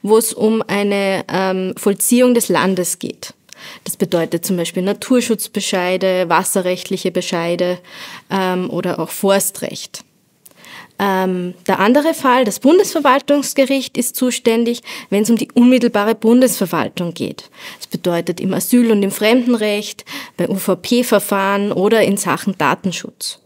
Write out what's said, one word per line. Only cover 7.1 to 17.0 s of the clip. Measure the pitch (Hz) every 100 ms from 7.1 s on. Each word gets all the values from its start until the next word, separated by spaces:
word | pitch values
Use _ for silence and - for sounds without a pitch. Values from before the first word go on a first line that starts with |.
Bescheide, | 175 175 175 170 175 180 180 - - - - _
ähm, | 190 185 180 185
oder | 170 180 170
auch | 160
Forstrecht. | - 196 196 190 - - - - - - _ _ _ - _ - - - _
Ähm, | 202 190 185 185 180 180 -
der | 190
andere | 196 262 302
Fall, | 320 269 247
das | 233 -
Bundesverwaltungsgericht, | 262 349 392 330 285 269 - 285 269 - 254 269 247 -
ist | 240 -
zuständig, | 254 240 - 226 233 240 - - -
wenn | 196
es | 214
um | 233
die | -
unmittelbare | - 240 254 240 220 208
Bundesverwaltung | 226 220 240 254 - 185 165 107 -